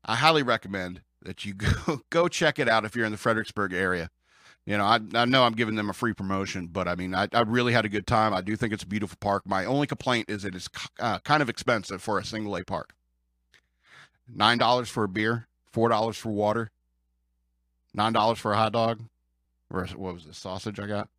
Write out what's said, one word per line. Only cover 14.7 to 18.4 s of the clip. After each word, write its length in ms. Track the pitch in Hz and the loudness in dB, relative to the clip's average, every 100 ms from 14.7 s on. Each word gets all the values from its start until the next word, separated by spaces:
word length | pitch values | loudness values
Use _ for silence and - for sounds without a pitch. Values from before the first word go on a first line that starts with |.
| 123 117 | 4 2
for 160 | - | -2
a 40 | 104 | 0
beer, 400 | 98 110 117 - _ _ | 0 0 0 -6 _ _
four 220 | 113 117 | 0 2
dollars 280 | 110 113 107 | 2 0 -4
for 140 | 113 | -6
water, 400 | 104 104 110 110 _ _ _ _ _ _ _ _ _ _ _ _ | 0 0 0 -4 _ _ _ _ _ _ _ _ _ _ _ _
nine 180 | - 110 | -2 2
dollars 260 | 113 110 | 4 2
for 140 | 113 | 2